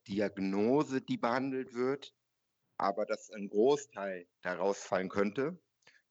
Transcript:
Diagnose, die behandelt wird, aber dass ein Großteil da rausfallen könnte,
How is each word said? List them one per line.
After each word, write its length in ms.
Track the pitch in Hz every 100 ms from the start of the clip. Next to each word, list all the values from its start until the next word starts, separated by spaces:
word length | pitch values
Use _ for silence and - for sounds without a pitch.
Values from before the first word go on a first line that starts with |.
| -
Diagnose, 920 | 101 101 98 95 98 110 143 131 131
die 160 | - 123
behandelt 560 | 120 127 135 131 127
wird, 400 | 117 127 139 - _ _ _ _ _ _ -
aber 280 | 95 101 104
dass 260 | 107 -
ein 180 | 107 98
Großteil 800 | 101 123 143 - 104 98 92 87 _
da 140 | 90 87
rausfallen 540 | 98 101 - 95 92
könnte, 480 | 101 101 117 143 180 _ _ _ _ _